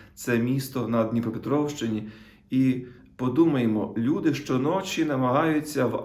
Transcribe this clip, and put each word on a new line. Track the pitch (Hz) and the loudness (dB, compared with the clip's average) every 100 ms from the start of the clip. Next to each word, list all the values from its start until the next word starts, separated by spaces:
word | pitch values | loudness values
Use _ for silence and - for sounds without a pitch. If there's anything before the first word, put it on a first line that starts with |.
| - | -20
це | - - 117 | -10 -2 0
місто | 120 135 135 131 110 | 2 0 -2 -4 0
на | 117 | 0
Дніпропетровщині. | 107 117 113 98 113 147 147 - 113 107 - - - - - | 2 0 -2 -4 -2 0 0 -2 -4 -4 -6 -14 -20 -20 -4
І | 131 131 123 - - - - | 2 2 2 -4 -16 -20 -6
подумаємо, | 127 131 165 139 113 107 101 - | 0 4 4 4 2 0 -2 -2
люди | 117 185 160 | -2 0 0
щоночі | 139 - 127 143 190 190 - | -2 0 0 0 0 -2 -2
намагаються | 156 135 127 135 160 151 147 139 120 | -2 0 2 2 2 0 -2 -2 -2
в | - | 0